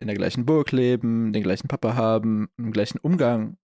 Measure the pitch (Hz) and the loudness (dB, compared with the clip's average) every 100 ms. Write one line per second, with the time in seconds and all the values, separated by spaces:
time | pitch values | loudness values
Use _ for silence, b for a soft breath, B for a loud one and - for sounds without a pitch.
0 | 117 101 95 127 120 156 147 131 123 123 | -6 -2 -2 0 2 2 2 2 2 2
1 | 117 117 113 107 98 101 - 143 113 120 | 0 0 0 0 0 -2 -4 -4 -2 0
2 | 113 110 110 107 107 - 117 107 104 - | 2 2 0 -2 -4 -6 -4 -2 -2 -2
3 | 151 180 127 117 110 - _ | 0 2 2 0 -2 -10 _